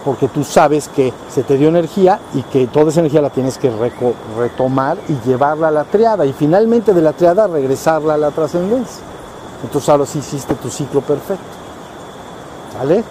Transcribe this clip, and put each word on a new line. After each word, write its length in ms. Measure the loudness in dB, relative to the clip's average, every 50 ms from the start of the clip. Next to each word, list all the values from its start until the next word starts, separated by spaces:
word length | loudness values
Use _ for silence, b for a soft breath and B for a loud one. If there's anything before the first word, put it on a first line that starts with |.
| -2
Porque 240 | -2 -2 0 0 -2
tú 160 | 0 -2 -4
sabes 460 | 2 4 4 4 6 4 2 0 -2
que 240 | 0 0 0 0 0 -6 -14 -6
se 140 | -4 -4 0
te 140 | 2 2 4
dio 120 | 4 4
energía 500 | 4 2 0 0 0 4 4 4 4 2 -2 -6 -4
y 80 | -4 -4
que 240 | 0 0 0 0 2
toda 220 | 4 4 4 4
esa 100 | 4 2
energía 220 | 2 4 4 2
la 80 | 2 2
tienes 280 | 0 0 -2 -2 -2 0
que 140 | -2 -2
reco-, 420 | 0 0 -2 -2 -2 0 -2 -2 -2 -2 -8 -10 -4 -2
retomar 600 | -2 -2 -2 -2 -2 0 2 0 0 0 -2 -4 -4 -4
y 80 | -4 -4 0 0
llevarla 420 | 2 2 2 0 2 0 0 0
a 20 |
la 120 | 2 0 -2
triada. 400 | 0 2 4 4 4 4 2 0
Y 80 | 0 0
finalmente 600 | 0 0 4 4 4 4 4 2 2 4 4 4
de 80 | 4
la 120 | 4 2 2
triada 340 | 4 4 4 6 4 2 2
regresarla 680 | 2 0 0 0 -2 0 2 0 0 2 2 0 0
a 20 | 2
la 140 | 0 0
trascendencia. 680 | 0 0 -4 -2 0 -2 0 0 -2 -2 -2 -6 -10 -16 -16 -18 -18 -18 -18 -18 -18 -18 -18 -16 -14 -12 -12
Entonces 240 | -4 -4 -2 2 2
ahora 160 | 2 2 2
sí 140 | 0 -4 -8
hiciste 360 | -6 -6 -8 -10 -4 -4 -6
tu 140 | -4 -4 -10
ciclo 320 | -6 -6 -8 -2 0 -2
perfecto. 420 | 0 0 -4 -4 -2 -6 -8 -8 -8 -16 -18 -18 -18 -18 -18 -18 -18 -18 -18 -18 -18 -18 -18 -18 -18 -18 -18 -18 -18 -18 -18 -16 -16 -14 -10 -6
¿Vale? 260 | -4 -2 -2 -2 -2 -4